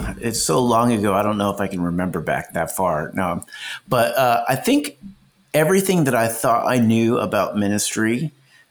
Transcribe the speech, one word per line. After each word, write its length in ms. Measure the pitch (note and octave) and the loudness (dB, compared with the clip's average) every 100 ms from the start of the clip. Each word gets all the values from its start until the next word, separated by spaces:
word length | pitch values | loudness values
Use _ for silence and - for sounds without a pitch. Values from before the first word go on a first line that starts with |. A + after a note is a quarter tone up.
| G2 F#2+ | -4 -6
it's 220 | A#2+ A2 | -6 -4
so 180 | - D3+ | -2 0
long 300 | B2 A2+ A#2+ | 2 2 2
ago, 220 | A2+ G#2 | 2 2
I 100 | G2 | 0
don't 140 | G#2 G#2+ | 0 0
know 160 | G2+ | -2
if 60 | G2 | -2
I 80 | F#2+ | -4
can 140 | F#2 | -4
remember 400 | F2 F2 F2+ F2 | -2 -2 -2 -4
back 320 | D#2 C#2 - | -4 -4 -4
that 220 | E2+ D#2+ - | -6 -4 -2
far. 360 | F#2 D2+ D#2+ | -2 -2 -4
No. 320 | - F#2 F2 - - - - - | -4 -4 -4 -8 -16 -14 -12 -2
But, 300 | B2 A#2 C#3 | 0 2 2
uh, 260 | B2+ A#2 - | 2 2 0
I 80 | C3+ | -2
think 420 | - C#4+ D4 - - - _ _ _ | 2 0 0 -10 -20 -20 _ _ _
everything 520 | D3 D#3 F#3+ F#3+ F#3 C#3 | 2 4 2 2 2 2
that 100 | A#2+ | 2
I 120 | A2+ | 0
thought 380 | - C3+ A2+ - | 0 0 2 2
I 100 | B2 | 2
knew 400 | A2+ A2+ A2+ A#2+ | 4 4 4 2
about 400 | G#2 G#2 F2+ G#2 | 0 0 0 0
ministry, 760 | G2+ G#2 - A2 A2 A#2+ D#3 - _ _ _ | 0 0 -2 -2 0 0 -4 -10 _ _ _